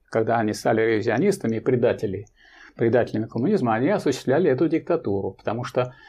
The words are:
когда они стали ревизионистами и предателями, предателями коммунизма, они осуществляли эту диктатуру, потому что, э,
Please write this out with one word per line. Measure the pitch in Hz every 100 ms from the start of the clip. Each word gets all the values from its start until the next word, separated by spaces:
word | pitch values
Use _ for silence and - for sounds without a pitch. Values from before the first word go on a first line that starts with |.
| -
когда | 113 113 117
они | 107
стали | 101 - 113
ревизионистами | 110 110 110 113 196 196 117 110
и |
предателями, | - 131 120 101 107 95 - _ - - - -
предателями | 117 120 113 107 113
коммунизма, | 117 147 214 120 110
они | 143
осуществляли | 202 151 - 165 147 175
эту | 127 160
диктатуру, | 156 - 170 110 98 98
потому | - 107 117 117
что, | 127
э, | 127 -